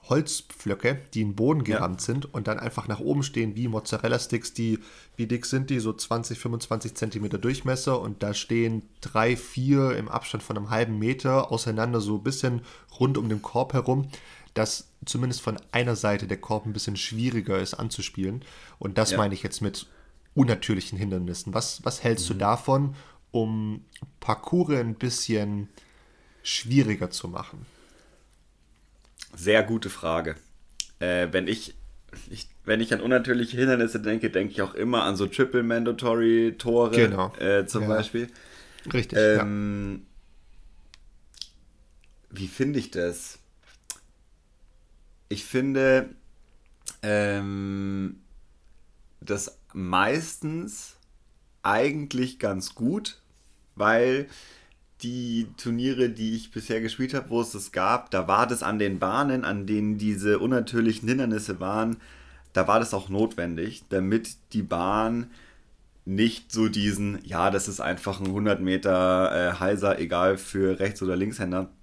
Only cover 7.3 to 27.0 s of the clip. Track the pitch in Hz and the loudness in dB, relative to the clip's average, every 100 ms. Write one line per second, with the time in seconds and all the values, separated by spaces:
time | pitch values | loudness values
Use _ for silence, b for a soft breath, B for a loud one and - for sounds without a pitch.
7.3 | 104 117 135 135 127 - 127 110 104 101 | -2 -2 -2 -2 -2 0 0 -2 -4 -4
8.3 | 104 - 117 117 113 - - - 110 113 | -4 -2 0 2 0 -6 -14 -4 2 2
9.3 | 123 - - 131 139 135 117 107 113 - | 2 -4 -4 4 4 4 0 -2 -6 -4
10.3 | 107 - 107 104 110 117 107 107 131 135 | -8 -6 -6 -2 0 0 0 0 0 2
11.3 | 131 - 113 117 107 117 120 101 104 101 | 2 2 -2 -2 0 2 2 0 0 -2
12.3 | 135 131 120 B B B - 127 135 113 | 0 0 0 B B B 2 2 2 0
13.3 | 107 - 117 131 135 120 131 139 B B | -2 -2 -2 0 0 2 0 0 B B
14.3 | B B - 110 - - _ - 120 127 | B B -2 0 -2 -10 _ -6 -2 -2
15.3 | 120 - 107 - 117 123 113 107 101 98 | -2 -4 -6 -4 -2 0 2 2 0 -2
16.3 | 98 - 107 110 104 - 101 - 110 123 | -6 -2 -4 -2 -6 -4 -4 -4 -2 -2
17.3 | 117 101 98 98 - 113 - 98 - 95 | 0 0 0 0 -4 -6 -6 -8 -4 -4
18.3 | 113 B B B B 98 95 110 95 104 | -4 B B B B -4 0 2 2 2
19.3 | 95 101 - 104 - - b b b _ | 0 -6 -4 -4 -4 -14 b b b _
20.3 | - 131 107 - 104 - 98 104 92 90 | 2 4 4 0 -2 -2 -4 -2 -2 -4
21.3 | 87 - 98 - - - - 120 113 85 | -6 -4 -4 -4 -4 -6 -2 0 0 0
22.3 | 92 101 120 - 135 143 139 B B _ | 0 2 2 2 2 2 -4 B B _
23.3 | 120 110 110 107 104 - - - _ - | 0 0 0 -4 -6 -12 -18 -18 _ -2
24.3 | 110 - 175 170 143 117 110 127 117 - | -2 2 0 2 2 0 -2 -4 -2 0
25.3 | 110 104 104 101 b b b b b b | 0 0 -4 -6 b b b b b b
26.3 | b - - 113 131 117 104 | b -6 -4 2 4 4 2